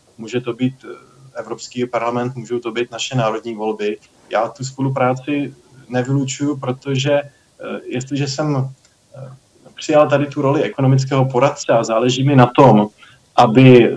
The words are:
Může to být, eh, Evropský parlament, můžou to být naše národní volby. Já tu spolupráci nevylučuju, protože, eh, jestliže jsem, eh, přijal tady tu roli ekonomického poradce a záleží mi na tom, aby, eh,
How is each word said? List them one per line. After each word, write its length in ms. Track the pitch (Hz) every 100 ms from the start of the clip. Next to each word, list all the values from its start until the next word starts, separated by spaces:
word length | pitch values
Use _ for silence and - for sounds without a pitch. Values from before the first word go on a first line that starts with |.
| _ -
Může 240 | 110 123
to 120 | 127
být, 220 | 117 127 - 113
eh, 540 | - - _ - -
Evropský 460 | 110 113 - 123 123
parlament, 500 | 117 117 120 123 131
můžou 240 | 110 120
to 120 | 117
být 200 | 113 123
naše 240 | 120 - 127
národní 400 | 110 107 117 107
volby. 420 | 110 107 104 107 _ _ -
Já 180 | 101 113
tu 180 | - 131
spolupráci 880 | - 135 135 123 131 - 147 143 - _ - -
nevylučuju, 680 | 123 123 139 131 - 143 139
protože, 560 | 131 131 139 135 143
eh, 120 | 143 135 _ _ - 107 107 -
jestliže 400 | 127 - 139 139
jsem, 420 | - 151 139 135 - _ _ _ 135
eh, 140 | 131 - _ _ - -
přijal 340 | - 151 151
tady 160 | 143 143
tu 160 | 147
roli 220 | 135 147
ekonomického 640 | 208 - 135 135 - 135 131
poradce 480 | 123 139 143 -
a 100 | 120
záleží 400 | 113 113 127 127
mi 120 | 135 139
na 140 | 120 -
tom, 320 | 135 107 104 _ - _ _ -
aby, 480 | 113 110 131 123
eh, 80 | 113